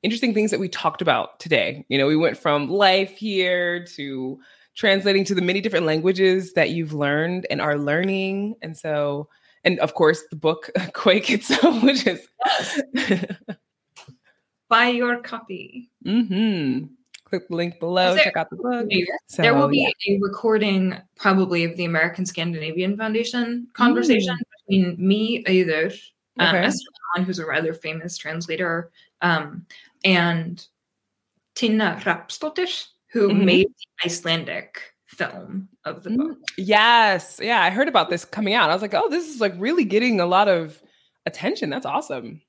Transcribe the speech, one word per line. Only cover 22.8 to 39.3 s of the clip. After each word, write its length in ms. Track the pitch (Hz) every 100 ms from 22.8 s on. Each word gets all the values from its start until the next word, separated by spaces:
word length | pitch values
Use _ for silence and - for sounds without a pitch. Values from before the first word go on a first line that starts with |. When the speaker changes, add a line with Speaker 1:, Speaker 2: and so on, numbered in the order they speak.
| 185 202
Speaker 2:
Foundation 680 | 220 220 233 247 233 240 -
conversation 640 | - 240 320 339 220 185 165
Speaker 1:
Mm. 600 | - _ - 196 180 175
Speaker 2:
between 120 | 185
me, 360 | 208 220 233 214
Auður, 480 | 185 175 156 175 - - _ _ -
um, 160 | 175 180
Speaker 1:
Okay. 100 | 180
Speaker 2:
Esther 240 | 190 - _ - 175
Hahn, 80 | 185
who's 140 | 180
a 60 | 156
rather 280 | 143 160
famous 440 | 165 160 160 170 -
translator, 760 | 151 165 170 160 180 165 170 _ _ _
um, 440 | 175 165 147 170 - - - _
and 640 | 190 180 170 165 165 175 - _ _ _ _ _ _ _ _ -
Tinna 420 | 233 220 202 165
Hrafnsdóttir, 840 | - 165 - - 302 311 370 - - _ _
who 180 | 240 202
Speaker 1:
Mm-hmm. 160 | 202 190
Speaker 2:
made 220 | 180 196
the 380 | _ - - 175
Icelandic 880 | 170 165 165 - 82 - - - _ _
film 640 | - - - - 190 190 _ 156
of 180 | 165
the 60 | 190
book. 260 | 233 311 -
Speaker 1:
Mm, 120 | - -
yes. 840 | 190 208 226 233 214 185 - -
Yeah, 200 | 214 233
I 80 | 175
heard 160 | 190 302
about 220 | 240 165
this 140 | 175 -
coming 280 | - 208
out. 160 | 226 165
I 40 |
was 80 | 180
like, 120 | 208
"Oh, 140 | 202 453
this 180 | 330 320